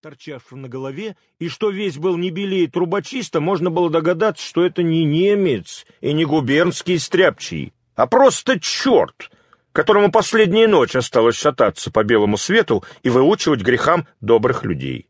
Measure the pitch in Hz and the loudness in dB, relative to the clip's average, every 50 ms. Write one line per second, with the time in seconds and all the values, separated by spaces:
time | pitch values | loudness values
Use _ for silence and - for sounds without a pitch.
0 | _ 156 143 _ - - 147 127 _ _ 127 135 135 127 123 131 131 135 135 143 | _ -20 -20 _ -16 -16 -16 -16 _ _ -20 -18 -16 -14 -12 -10 -10 -10 -10 -10
1 | 214 220 190 _ _ _ _ _ 170 170 127 - 220 214 196 190 214 196 143 139 | -12 -12 -14 _ _ _ _ _ -10 -10 -8 -4 -4 -4 -4 -2 -6 -6 -6 -4
2 | 156 190 180 170 175 190 165 185 202 196 190 190 175 147 - 175 180 170 170 202 | -4 -2 -2 -2 -4 -6 -6 -6 -6 -4 0 0 -2 0 0 -4 -2 -2 -2 -4
3 | - - - 269 214 - - 165 147 175 202 175 165 180 190 180 180 170 156 165 | -6 -6 -8 -8 -10 -4 -4 -2 -2 0 -2 0 -2 -2 0 0 0 0 0 0
4 | 160 170 180 165 170 165 156 - - - - 165 175 180 175 - 175 165 160 165 | 0 0 0 0 0 -2 -2 -4 -12 -6 -2 0 0 0 0 -2 -2 0 0 0
5 | 165 151 147 165 185 202 208 202 196 175 131 101 82 - - - - _ _ _ | 0 2 2 2 2 2 2 2 2 0 0 -2 -4 -10 -18 -20 -20 _ _ _
6 | - 131 147 156 165 147 151 160 139 117 139 151 175 180 - - - - 180 165 | -4 -2 0 0 0 0 0 0 0 2 2 2 2 0 -2 -4 -4 -2 -2 -2
7 | - - - 165 190 160 143 _ - - 85 78 69 - _ _ _ _ _ - | -2 -2 0 2 2 2 2 _ -14 -10 -8 -10 -10 -10 _ _ _ _ _ -2
8 | 120 127 - 247 277 262 - - - - 262 175 - - - - - 277 240 156 | 0 2 4 4 4 4 4 2 -4 -4 -4 -2 -4 -8 -8 -4 0 2 2 2
9 | 92 - _ _ - - _ _ _ _ _ _ _ _ _ - 143 - 208 202 | 2 0 _ _ -20 -20 _ _ _ _ _ _ _ _ _ -2 2 2 4 4
10 | 208 196 156 226 202 - - 226 220 185 175 220 226 220 208 165 123 - - 131 | 4 4 4 2 0 2 2 2 2 4 4 4 4 6 6 4 2 2 0 -4
11 | 120 - - 127 113 117 117 - - 151 135 - 120 104 - - - - - 110 | -4 0 0 2 4 4 2 2 -2 -2 2 2 0 0 0 -4 -12 -2 0 0
12 | 107 104 117 110 104 101 107 104 - - 185 185 170 - 117 101 - - - - | 2 2 2 2 4 2 0 -2 -2 0 0 0 2 0 -2 -2 -2 -8 -20 -6
13 | _ 127 120 127 131 156 180 175 - 165 151 123 95 113 123 117 - 147 170 175 | _ 0 2 4 4 4 2 2 0 -2 -2 0 0 0 0 0 2 0 0 0
14 | 151 _ _ _ 120 110 117 113 107 123 131 - - 107 87 67 65 69 64 - | -2 _ _ _ 0 2 2 4 4 0 -2 -2 -4 -6 -6 -6 -6 -8 -10 -10
15 | - _ | -12 _